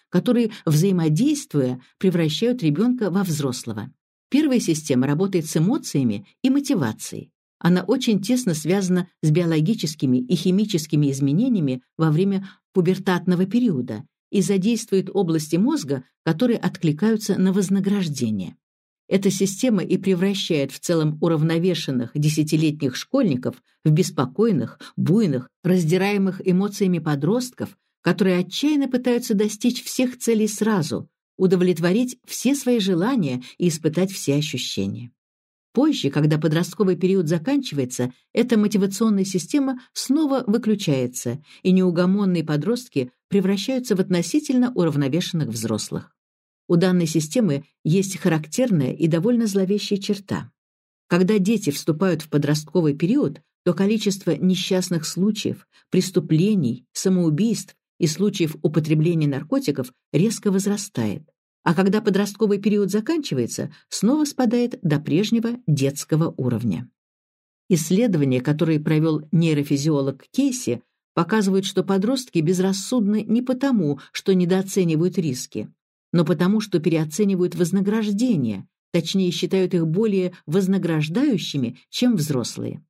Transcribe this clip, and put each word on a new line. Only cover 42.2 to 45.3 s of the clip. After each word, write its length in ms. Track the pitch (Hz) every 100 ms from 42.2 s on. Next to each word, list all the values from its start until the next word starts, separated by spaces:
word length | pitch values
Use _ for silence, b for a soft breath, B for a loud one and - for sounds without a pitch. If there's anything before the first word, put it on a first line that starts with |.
| 196 175
подростки 680 | 156 147 156 240 - 143 127 _ -
превращаются 680 | 196 190 196 226 262 247 190
в 40 |
относительно 720 | 185 180 170 302 302 254 247
уравновешенных 760 | 214 165 139 139 156 180